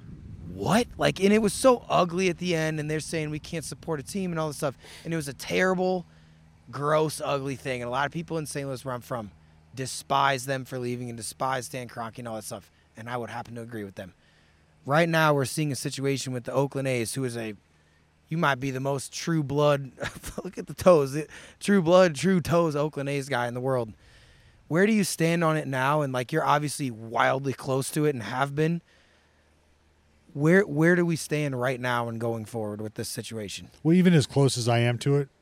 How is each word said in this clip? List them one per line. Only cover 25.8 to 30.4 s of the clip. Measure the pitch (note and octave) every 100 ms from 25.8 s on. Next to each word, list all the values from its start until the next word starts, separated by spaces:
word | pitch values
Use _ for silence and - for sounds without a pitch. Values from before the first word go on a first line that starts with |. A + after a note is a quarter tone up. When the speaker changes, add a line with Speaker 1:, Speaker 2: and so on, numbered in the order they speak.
| C3+ D3+
Speaker 1:
And, | C#3
like, | B2+ B2
you're | D#3 C#3
obviously | D3 D3 - C3+
wildly | G#2+ A2+ A#2 B2+ C3+ C#3
close | - C3+ C3 C3
to | D#3 D3+
it |
and | C3
have | G2+ B2+ C#3+ C#3+
been. | D#3 E3+ _ _ _ _ _ _ _ _ _ _ _ _ _ _ _
Where, | C#3+